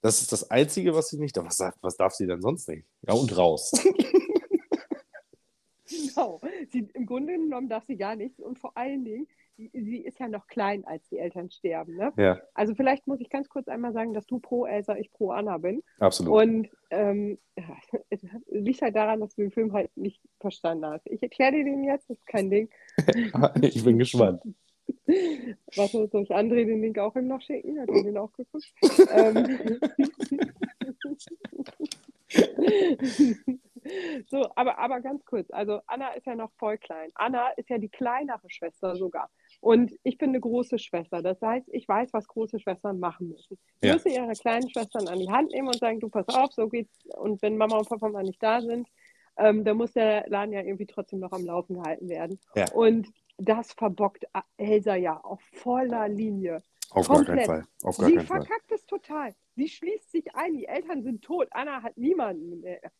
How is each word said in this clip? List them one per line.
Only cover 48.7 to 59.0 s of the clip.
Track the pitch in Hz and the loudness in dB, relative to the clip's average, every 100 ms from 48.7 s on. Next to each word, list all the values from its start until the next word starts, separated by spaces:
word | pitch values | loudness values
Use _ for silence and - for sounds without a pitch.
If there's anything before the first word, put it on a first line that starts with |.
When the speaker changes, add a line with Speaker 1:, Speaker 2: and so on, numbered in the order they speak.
| 233 240 _ _ _ _ - | -6 -8 _ _ _ _ 4
Speaker 2:
ähm, | 214 214 | 6 6
dann | 214 214 | 2 0
muss | 233 | 0
der | - 220 208 - | 2 4 2 0
Laden | 202 208 | -4 -2
ja | 208 | -6
irgendwie | 185 196 208 | -6 -6 -8
trotzdem | - 190 196 | -10 -8 -8
noch | 185 | -8
am | 185 180 | -8 -4
Laufen | 170 175 180 | -4 -4 -8
gehalten | 165 160 180 | -6 -6 -6
werden. | 165 170 190 _ 214 | -8 -6 -10 _ -2
Speaker 1:
Ja. | 190 | 0
Speaker 2:
Und | - 226 226 196 _ _ - | 4 4 4 -2 _ _ -6
das | 196 220 233 | 0 0 -2
verbockt | - 220 180 202 - - | -4 -4 0 -2 -2 -10
A-, | 196 - _ | -10 -10 _
Elsa | 208 214 208 190 | 2 2 2 0
ja | 180 156 | 0 -4
auf | - 190 _ | -8 -14 _
voller | - 247 247 262 233 208 | -10 -4 -2 0 -2 -4
Linie. | 208 220 202 180 160 _ _ - | -2 -4 -4 -4 -6 _ _ -4
Speaker 1:
Auf | - - | 0 6
gar | 294 | 6
keinen | 285 | 6
Speaker 2:
Komplett. | 87 233 | 4 2
Speaker 1:
Fall. | 80 - _ | 0 -4 _
Auf | - - | -6 2
gar | - | 6
Speaker 2:
Sie | 339 | 6
Speaker 1:
keinen | - | 4
Fall. | 381 - | -4 -2
Speaker 2:
verkackt | 440 _ | -6 _
es | 440 _ | -8 _
total. | 403 | -10